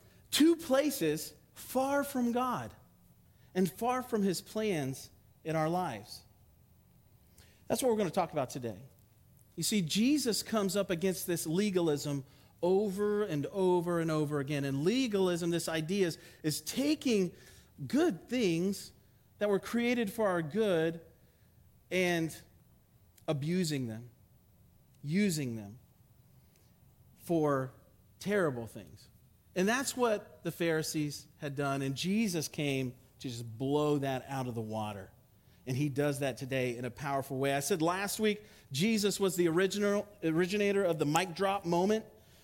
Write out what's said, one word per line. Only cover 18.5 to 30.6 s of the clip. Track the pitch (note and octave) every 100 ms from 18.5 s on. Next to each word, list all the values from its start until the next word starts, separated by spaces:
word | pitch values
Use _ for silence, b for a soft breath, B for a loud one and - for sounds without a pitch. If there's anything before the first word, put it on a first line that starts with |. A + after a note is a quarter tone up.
| E3 F#3 G3 - - b b b -
that | G#3
were | G3
created | - A#3 A#3 A#3+ A3
for | F#3 G#3+
our | F3+
good | D#3+ F#3+ A3 E3+ D#3+ E3 - b b b b b - - -
and | F3+ F3+ E3+ D#3+ - - - - _ _ _ _ _ -
abusing | D3 D3 F3+ E3+ D3 B2
them, | A2 A#2+ - _ _ _ - - - _ -
using | C#3+ F3 G#3 D#3 C3 A2+
them | G2+ A2 - _ - - - - b b b b - - - - -
for | E3+ D3+ C#3 C3 - - - - -
terrible | F#3 G3+ E3 B2 A2+
things. | A#2 F2 - - - - _ _ F3+
And | F#3+
that's | B3 C#4 -
what | B3 G#3+ - -
the | E3+
Pharisees | -